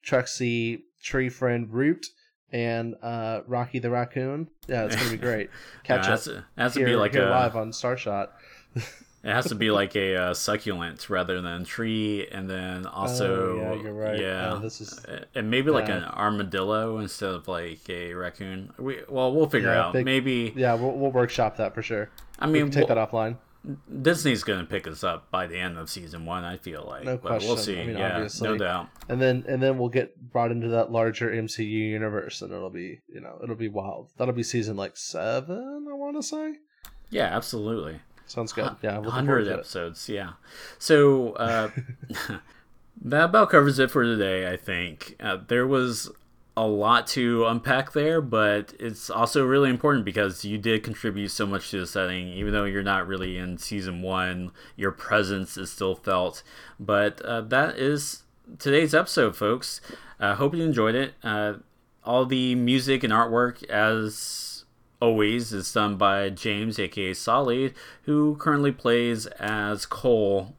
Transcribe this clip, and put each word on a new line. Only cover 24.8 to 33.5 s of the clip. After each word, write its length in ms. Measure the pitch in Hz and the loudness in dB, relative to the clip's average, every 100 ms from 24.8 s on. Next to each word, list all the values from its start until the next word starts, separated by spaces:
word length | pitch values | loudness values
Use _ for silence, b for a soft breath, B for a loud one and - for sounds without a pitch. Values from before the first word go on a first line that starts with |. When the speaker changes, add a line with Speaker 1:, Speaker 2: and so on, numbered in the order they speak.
| 80 | -6
Speaker 2:
us 160 | 78 | -4
up 260 | 92 85 - | -4 -4 -4
by 160 | 92 90 | -4 -4
the 100 | 87 | -4
end 180 | 90 82 | -6 -6
of 100 | 80 | -10
season 340 | - 82 82 82 | -10 -12 -10 -6
one, 180 | 90 | -6
I 140 | 87 92 | -6 -10
feel 260 | 90 76 - | -10 -12 -12
like. 140 | 65 | -10
Speaker 1:
No 140 | 131 127 | -6 -6
Speaker 2:
But 240 | - 113 | -2 -2
we'll 100 | 107 | 0
Speaker 1:
question. 40 | 113 107 90 | 0 0 -4
Speaker 2:
see. 40 | |
Speaker 1:
I 60 | 85 | -4
mean, 120 | 107 | -2
Speaker 2:
Yeah, 160 | 95 90 | -2 -2
Speaker 1:
obviously. 320 | 104 - 107 | -4 -4 -2
Speaker 2:
no 80 | 104 | 0
doubt. 300 | 92 90 82 - - | 0 -2 -6 -16 -6
Speaker 1:
And 140 | 127 | 2
then, 240 | 131 127 127 | 2 2 0
and 140 | 131 | 2
then 160 | 131 131 | 2 2
we'll 120 | 123 | 0
get 300 | 127 - - 123 | 0 -2 -8 -4
brought 180 | 123 117 | 0 0
into 200 | 117 117 | 0 0
that 220 | 113 113 | 2 2
larger 400 | 117 113 110 117 | 2 0 0 -2
M 160 | 113 110 | -2 -4
C 160 | - | -4
U 220 | 107 107 107 | -2 0 0
universe, 500 | 107 110 104 - - | -2 -2 -2 -6 -10
and 100 | 95 | -10
it'll 200 | 92 92 | -10 -8
be, 300 | 92 90 - - | -8 -10 -12 -18
you 140 | - | -18
know, 180 | - - | -16 -12
it'll 120 | 117 | -8